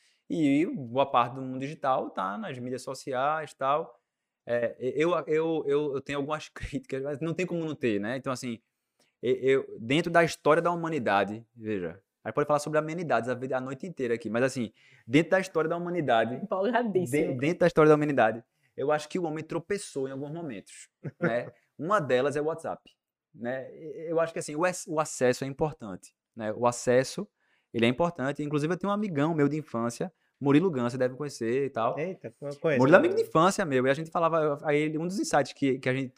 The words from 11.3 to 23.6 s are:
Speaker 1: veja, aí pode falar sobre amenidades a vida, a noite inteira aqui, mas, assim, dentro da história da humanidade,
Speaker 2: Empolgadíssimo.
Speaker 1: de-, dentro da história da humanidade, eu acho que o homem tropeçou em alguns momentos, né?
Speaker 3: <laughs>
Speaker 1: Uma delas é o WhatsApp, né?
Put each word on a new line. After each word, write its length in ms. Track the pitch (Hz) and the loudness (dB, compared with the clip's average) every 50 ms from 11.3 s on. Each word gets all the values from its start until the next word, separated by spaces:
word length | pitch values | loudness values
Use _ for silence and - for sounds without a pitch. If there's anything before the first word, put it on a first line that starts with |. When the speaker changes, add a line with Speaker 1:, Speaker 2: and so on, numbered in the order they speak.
| 107 113 117 _ _ | -2 -10 -12 _ _
Speaker 1:
veja, 440 | 120 110 107 107 95 87 82 82 92 _ _ _ _ - | -12 -6 -4 -4 -4 -4 -6 -8 -12 _ _ _ _ -10
aí 80 | - | -6
pode 140 | - 147 147 | -2 -2 0
falar 140 | - 147 143 | 2 2 0
sobre 180 | - 156 151 151 | 0 0 0 0
amenidades 520 | 151 156 156 180 180 143 131 113 117 123 | -2 -2 -6 -6 -2 0 0 0 0 0
a 40 | 123 | -4
vida, 240 | 117 131 131 135 127 | -4 -4 -4 -4 -4
a 40 | |
noite 260 | 127 131 143 139 - 190 | -4 -6 -10 -10 -10 -12
inteira 260 | 165 - 131 117 117 | -6 -4 -2 -2 -2
aqui, 160 | 113 - 107 | -2 -4 -4
mas, 140 | 104 117 127 | 0 0 0
assim, 280 | 131 - 131 117 101 _ _ _ _ _ _ _ - | 0 0 -2 -6 -6 _ _ _ _ _ _ _ 2
dentro 240 | - 151 170 165 | 2 2 4 4
da 80 | 185 190 | 2 0
história 280 | 185 - - 165 156 160 | 0 0 -2 -2 0 0
da 60 | 170 | -2
humanidade, 600 | 175 175 175 175 180 151 131 120 113 113 117 127 | -4 -4 -4 -4 -2 2 2 4 4 4 2 -2
Speaker 2:
Empolgadíssimo. 1000 | 127 202 - 208 190 196 233 240 233 247 226 185 185 175 123 131 151 160 - 135 | -6 -6 -4 -4 -2 0 0 0 0 0 0 0 -2 -2 0 0 0 0 0 -2
Speaker 1:
de-, 60 | 123 | -2
dentro 200 | 131 156 175 - | 0 -2 0 4
da 80 | 175 170 | 2 2
história 220 | - - 151 156 | 6 6 8 8
da 60 | 151 | 8
humanidade, 480 | 147 151 151 143 127 110 110 113 117 - _ _ _ _ _ _ - | 6 4 2 4 4 4 4 2 -2 -10 _ _ _ _ _ _ -4
eu 140 | 131 143 151 | 0 0 0
acho 160 | 147 - - | 0 -2 -4
que 100 | - 185 | -6 -4
o 40 | 175 | -4
homem 200 | 160 151 156 151 | -4 -4 -6 -8
tropeçou 640 | 156 160 165 156 - 202 196 - - - 143 135 135 | -6 -6 -8 -4 -4 -6 -6 -6 -8 -8 -6 -6 -6
em 40 | |
alguns 200 | 135 135 143 143 | -6 -8 -10 -10
momentos, 560 | 151 170 170 147 113 95 - - - - - _ _ _ - 143 - - | -10 -10 -10 -10 -10 -10 -12 -16 -20 -20 -20 _ _ _ -14 -12 -10 -4
né? 320 | - 165 113 123 - - | -2 0 0 0 -4 -6
Speaker 3:
<laughs> 260 | - _ _ _ _ - | -14 _ _ _ _ -8
Speaker 1:
Uma 220 | 135 175 214 208 | -4 0 0 0
delas 380 | 156 131 131 123 131 143 131 147 | 2 2 2 2 2 2 0 -2
é 40 | |
o 40 | 147 | -2
WhatsApp, 360 | 156 165 - - 113 90 - _ - _ _ _ _ _ _ _ _ _ | -4 -4 -4 -6 -8 -8 -8 _ -20 _ _ _ _ _ _ _ _ _
né? 340 | 151 113 120 131 131 | -10 -8 -6 -6 -6